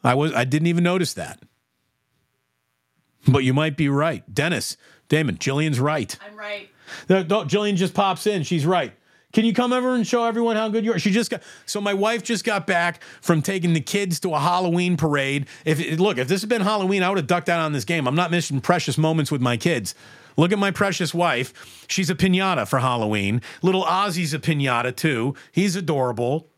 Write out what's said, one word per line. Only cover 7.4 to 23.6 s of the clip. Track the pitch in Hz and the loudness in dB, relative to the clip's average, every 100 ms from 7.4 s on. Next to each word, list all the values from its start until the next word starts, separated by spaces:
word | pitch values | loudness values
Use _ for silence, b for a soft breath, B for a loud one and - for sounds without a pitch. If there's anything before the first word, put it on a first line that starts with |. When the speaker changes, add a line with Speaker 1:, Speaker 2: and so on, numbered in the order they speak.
| 151 | 0
Speaker 1:
Jillian | 202 208 196 | -2 0 0
just | 185 | 0
pops | 196 196 175 208 | 0 0 0 -2
in. | 202 | -2
She's | 139 175 143 | -2 -2 0
right. | 185 127 - b b b | 0 -2 -10 b b b
Can | - 226 | 0 2
you | |
come | 208 247 | 2 2
over | 247 247 | 0 0
and | 254 196 | 0 0
show | 240 233 | 0 0
everyone | 226 233 214 | 0 0 0
how | 220 | 0
good | 214 | -2
you | 220 | 0
are? | 190 | 0
She | 208 | 2
just | 196 233 | 0 0
got, | 220 B B B | -6 B B B
so | 208 | -4
my | 202 | -2
wife | 196 208 233 | 0 0 -2
just | - 220 | -2 -4
got | 226 202 - | -2 -2 0
back | 175 175 170 B B | 0 0 -4 B B
from | - 165 | 0 0
taking | 147 196 170 | 2 -2 0
the | 165 | 0
kids | - 196 196 160 | 0 -4 -2 -4
to | 185 | -2
a | 151 | 0
Halloween | 151 175 185 170 180 170 | 2 2 2 0 0 0
parade. | 156 143 135 139 139 B - | 2 2 0 -2 -4 B -2
If, | 151 143 160 | -2 -2 0
look, | 196 131 | 0 0
if | 123 | -2
this | 190 | -2
had | 214 | 0
been | 233 | 0
Halloween, | 196 214 190 196 | 0 0 0 0
I | 180 | 0
would | 196 | 0
have | 143 | 0
ducked | 175 - | -2 0
out | 170 | 0
on | 156 | 0
this | 147 107 | -2 -2
game. | 170 131 | -2 0
I'm | 147 | 0
not | 175 | 0
missing | 170 - 139 | 0 -2 -4
precious | - 175 - 139 | 2 0 2 0
moments | 156 160 143 | 0 2 0
with | 143 | 0
my | 123 120 | 0 0
kids. | 170 143 98 - B B B B | 0 0 -2 -12 B B B B
Look | 170 | 2
at | 202 | 2
my | 196 | 0
precious | - 202 175 160 | 0 -2 0 -4
wife. | 170 175 123 127 - - - - | 0 2 2 -2 -8 -20 -20 -6
She's | - 180 | -2 -2
a | 165 | 2
piñata | 190 185 190 165 - | 2 4 2 0 0
for | 139 | 0
Halloween. | 131 123 107 107 98 117 B B | 0 0 0 0 0 -2 B B